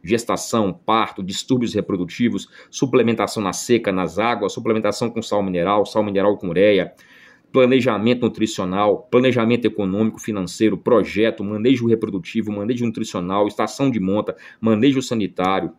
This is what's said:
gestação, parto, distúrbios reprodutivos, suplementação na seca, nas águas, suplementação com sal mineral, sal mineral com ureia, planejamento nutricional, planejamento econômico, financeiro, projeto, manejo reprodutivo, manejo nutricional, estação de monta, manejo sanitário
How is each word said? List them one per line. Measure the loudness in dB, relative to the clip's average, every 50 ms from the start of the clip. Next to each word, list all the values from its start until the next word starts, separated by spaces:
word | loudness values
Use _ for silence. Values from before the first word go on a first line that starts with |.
| 0
gestação, | 0 -2 -2 0 -2 -4 -4 -4 -2 0 0 0 0 -4
parto, | -6 _ 0 2 2 0 -2 -4 -10 -10
distúrbios | -8 -8 -10 -2 -2 0 0 0 -2 -2
reprodutivos, | -4 -2 -2 -4 -4 -4 -8 -4 -2 0 0 0 -2 -8 _ _ -20 -20 _
suplementação | -4 -2 -2 2 2 2 2 2 2 0 -2 -2 -2 -4
na | -4 -4 -4
seca, | -6 0 0 0 2 2 0
nas | -2 -2 -2 -2 -2 -2
águas, | -2 -2 -2 -2 -4 -4
suplementação | -4 -4 -2 0 0 0 0 -2 -2 -2 -4 -4
com | -4 -6
sal | -6 -2 -2 -2
mineral, | -2 0 -2 0 0 2 2 2 0
sal | 0 0 -2 -2
mineral | 0 0 2 2 2 0
com | 0 -4 -2
ureia, | 2 4 4 6 6 4 2 -2 -8 _ -20 _ -20 -20 -20 -20 -20 _ _ _
planejamento | 2 4 4 6 4 4 2 2 0 2 2 0 0 2 0
nutricional, | -2 0 0 -2 -2 -2 -4 -4 -2 0 2 2 2 2 0 -2 _
planejamento | 2 4 4 4 2 2 2 2 2 2 2
econômico, | -2 0 0 -2 -2 0 0 0 -2 -2 -6
financeiro, | -8 -6 -6 -4 -6 -6 -2 2 2 2 2
projeto, | 0 2 4 4 4 4 0 0 0 0 0 0 -4 -8
manejo | -6 -6 0 2 2 2 4 4
reprodutivo, | 2 2 2 0 -4 -4 -8 -8 -4 -4 -4 -4 -2
manejo | -4 -4 -4 -4 -2 -2 -2
nutricional, | -4 -4 -4 -8 -6 -6 -6 -4 -2 0 0 0
estação | 0 0 -4 -4 -4 -2 -2 -2 -2
de | 0 -2
monta, | -2 0 0 -2 -2 -4 -8 -10 -16 -20 -14 _
manejo | 0 2 2 4 4 2 2 2
sanitário | -2 -2 -4 -2 -4 -4 -4 -2 0 0 0 0 -2 -4 -8